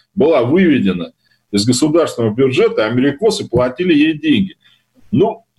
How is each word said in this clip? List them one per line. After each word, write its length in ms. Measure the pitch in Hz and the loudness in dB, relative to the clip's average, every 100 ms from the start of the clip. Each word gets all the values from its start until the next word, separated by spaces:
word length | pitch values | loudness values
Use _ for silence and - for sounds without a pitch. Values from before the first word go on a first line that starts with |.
| _ | _
была 280 | - 147 147 | 0 2 2
выведена 720 | 117 175 175 127 98 90 82 _ _ _ _ | 2 2 2 2 0 -4 -8 _ _ _ _
из 120 | 101 | -4
государственного 720 | 113 123 151 165 143 - 113 | -2 0 0 2 0 -2 -2
бюджета, 500 | 110 135 135 226 139 | 0 0 2 0 0
америкосы 640 | 110 123 139 143 220 - - | -2 0 -2 0 -2 -2 -4
платили 460 | 120 123 127 180 | -2 -2 -2 0
ей 240 | 147 156 156 | 2 2 0
деньги. 380 | 156 143 190 - _ _ _ _ - | -2 0 -2 -8 _ _ _ _ -4
Ну, 340 | - - - _ | 0 0 -2 _